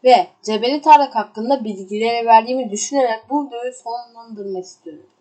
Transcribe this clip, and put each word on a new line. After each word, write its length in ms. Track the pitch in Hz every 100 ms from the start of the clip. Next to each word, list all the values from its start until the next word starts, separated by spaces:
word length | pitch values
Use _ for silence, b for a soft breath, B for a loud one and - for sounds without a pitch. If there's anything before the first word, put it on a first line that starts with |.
Ve 240 | 254 240 240 _
Cebeli 380 | - 214 233 294
Tarık 340 | 302 302 277 220
hakkında 480 | 208 - 226 277
bilgileri 600 | 220 190 190 208 226 233 233
verdiğimi 460 | 226 226 254 233
düşünerek 580 | 202 - 277 254 220 -
bu 180 | 294 277
videoyu 260 | 240 247
sonlandırmak 920 | 247 233 233 233 233 233 208 196 185 180
istiyorum. 440 | - 165 147 _ _